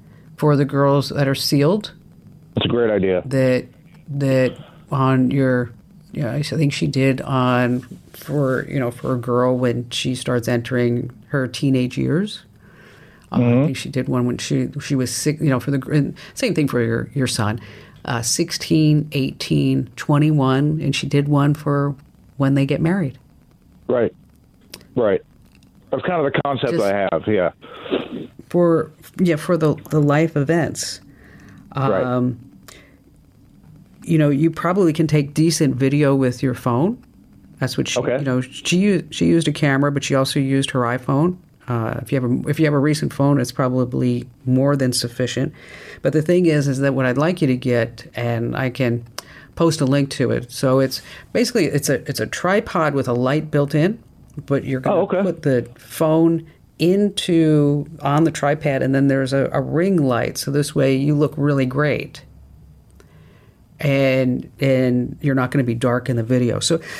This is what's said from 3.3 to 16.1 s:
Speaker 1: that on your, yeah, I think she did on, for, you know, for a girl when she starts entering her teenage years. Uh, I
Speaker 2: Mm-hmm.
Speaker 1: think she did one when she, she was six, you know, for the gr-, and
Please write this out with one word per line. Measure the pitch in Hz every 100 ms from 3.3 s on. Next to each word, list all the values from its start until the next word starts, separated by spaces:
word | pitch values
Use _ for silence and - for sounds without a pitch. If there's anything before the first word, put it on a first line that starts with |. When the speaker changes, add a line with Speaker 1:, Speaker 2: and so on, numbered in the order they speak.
| 131 131 127 - - - - -
Speaker 1:
that | 143 139 131 127 - - - -
on | 135 131 131 127
your, | 139 131 127 117 - - - -
yeah, | - 127
I | 135
think | 147 127 147
she | - 160
did | 135 135 127
on, | - 131 127 123 123 123 - - -
for, | - - 143 135 127 -
you | 139
know, | 123
for | 120 131
a | 127
girl | 123 123 127 127
when | 123 120 120
she | - 143
starts | 127 - 123 120
entering | 120 117 123 120 120 123 - -
her | 143 127
teenage | - 139 131 123 135
years. | 127 147 214 - - - - - - - - - -
Uh, | 123
I |
Speaker 2:
Mm-hmm. | 120 120 139
Speaker 1:
think | 135
she | 131
did | 139 127
one | 131 123
when | -
she, | - 143 127 143
she | -
was | 139 127
six, | - 151 151
you | 151
know, | 127
for | -
the | 139
gr-, | -
and | 151 139